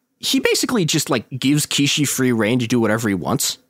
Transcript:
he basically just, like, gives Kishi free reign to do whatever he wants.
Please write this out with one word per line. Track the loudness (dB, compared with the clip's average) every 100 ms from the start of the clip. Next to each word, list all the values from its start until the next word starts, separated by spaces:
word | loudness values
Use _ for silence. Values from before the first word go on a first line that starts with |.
| _ _
he | -4 -2
basically | 0 -2 0 0 0
just, | 0 0
like, | -2 -4
gives | -4 0 0 0
Kishi | 0 0 0 0
free | 0 2
reign | 2 2 2
to | 0
do | 2
whatever | 2 0 0
he | -2
wants. | -2 -2 -4 -8